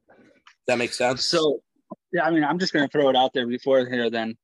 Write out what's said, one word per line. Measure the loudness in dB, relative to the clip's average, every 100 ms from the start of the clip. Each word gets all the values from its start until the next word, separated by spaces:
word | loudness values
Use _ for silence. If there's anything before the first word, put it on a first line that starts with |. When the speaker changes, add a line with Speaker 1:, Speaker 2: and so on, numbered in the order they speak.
| _ _ -20 _ _ _ -2
Speaker 1:
That | -2
makes | -2 -2
sense? | -2 0 0
Speaker 2:
So, | 0 0 -2 _ _ _ -20 _
yeah, | -2
I | 0
mean, | 0
I'm | 0 -2
just | -2
gonna | -2 0
throw | 2 2
it | 4
out | 2
there | 0 -4
before | -4 2 2 2
here | -2 -2
then. | -2 -6 -6